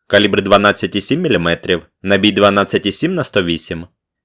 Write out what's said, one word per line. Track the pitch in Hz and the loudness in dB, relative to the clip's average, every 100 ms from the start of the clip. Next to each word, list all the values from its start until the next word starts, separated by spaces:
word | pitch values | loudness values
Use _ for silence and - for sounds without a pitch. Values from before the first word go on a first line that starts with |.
| - | 0
Калібр | 101 104 - | 2 2 0
дванадцять | 98 101 101 98 95 101 | 2 4 4 0 -4 -4
і | |
сім | - 175 | -4 -2
міліметрів, | 175 92 85 85 - 87 - _ | -2 -2 -2 -2 -2 -4 -6 _
набій | 95 98 107 | -2 2 2
дванадцять | 101 101 101 95 101 104 | 4 2 2 0 -2 -4
і | |
сім | - 160 180 | -4 -4 -4
на | |
сто | 131 104 | -4 -2
вісім. | 87 82 - 85 85 _ _ _ | -2 -4 -6 -12 -14 _ _ _